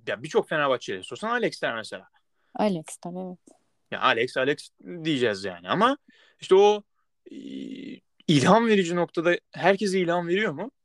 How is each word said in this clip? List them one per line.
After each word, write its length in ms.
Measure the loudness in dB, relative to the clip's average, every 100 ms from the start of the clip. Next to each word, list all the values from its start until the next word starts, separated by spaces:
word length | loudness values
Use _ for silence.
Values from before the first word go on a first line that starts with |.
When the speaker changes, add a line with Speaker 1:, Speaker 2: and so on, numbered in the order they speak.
| -8
Speaker 1:
ya 160 | -8
birçok 260 | -2 -2 0
Fenerbahçeli'ye 540 | 0 0 0 -2 -10
sorsan 260 | -10 -10 -4
Alex 320 | -2 -2 -2
der 140 | -4 -6
mesela. 320 | -8 -12 -14 _ _ _ _ -4
Speaker 2:
Alex 300 | -2 -2 -8 -16 -14
der, 220 | -12 -12
evet. 120 | -14 _ _ _ _ _
Speaker 1:
Ya 100 | -2
Alex, 360 | 0 2 0 -2
Alex 320 | -2 -2 -8 _ -16 -8
diyeceğiz 420 | -4 0 0 -2 -6
yani. 240 | -10 -4
Ama 280 | 2 2 0 _ _ _ _
işte 160 | 4 6
o, 280 | 6 4 -4 _ _ _ -20
e, 40 | -16 -14 -12 -12 -12 -14 -18 _ _ 2
ilham 400 | 4 6 6 6
verici 280 | 2 2 -2
noktada 440 | -2 -2 0 0 _
herkese 480 | 0 2 2 0 0
ilham 280 | 0 -2 -2
veriyor 260 | -2 -2
mu? 180 | -6 -12 -16